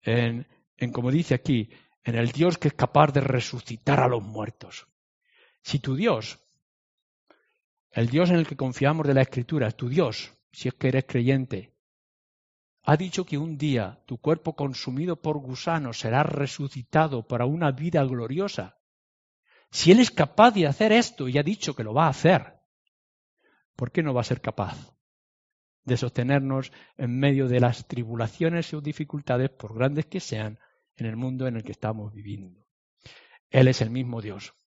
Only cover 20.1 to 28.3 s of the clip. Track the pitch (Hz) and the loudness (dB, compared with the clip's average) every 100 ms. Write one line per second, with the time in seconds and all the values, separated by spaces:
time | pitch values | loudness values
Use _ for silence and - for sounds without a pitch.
20.1 | - 147 - 233 208 151 135 214 220 233 | 2 0 6 6 6 0 2 4 4 2
21.1 | - 127 135 147 214 - 139 107 120 160 | -4 -2 0 0 -4 -6 -6 -2 2 2
22.1 | 135 160 180 - _ _ _ _ _ _ | 4 4 4 0 _ _ _ _ _ _
23.1 | _ _ _ _ _ _ - 123 - 156 | _ _ _ _ _ _ -8 -4 -2 0
24.1 | 123 120 127 - - 101 - - _ _ | 0 -2 -4 -4 -6 -6 -8 -18 _ _
25.1 | _ _ _ _ _ _ _ - 123 123 | _ _ _ _ _ _ _ -4 -2 -2
26.1 | - 123 139 135 135 127 - - - 131 | -2 0 0 0 -4 -6 -14 -20 -8 -4
27.1 | 123 143 135 131 123 123 117 - 123 113 | 2 2 2 2 4 4 2 -6 -8 -6
28.1 | 117 110 | -4 -6